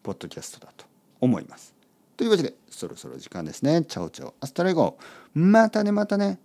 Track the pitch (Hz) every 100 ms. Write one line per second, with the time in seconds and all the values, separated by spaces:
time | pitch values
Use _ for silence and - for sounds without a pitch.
0 | - 95 - - - - - - - _
1 | _ _ 127 98 - - - _ _ _
2 | _ - 233 202 147 - _ - - -
3 | 65 65 - 92 78 - 139 165 156 -
4 | 82 - 131 _ 127 - 180 170 101 -
5 | - - - 147 180 220 220 214 208 208
6 | 208 202 202 185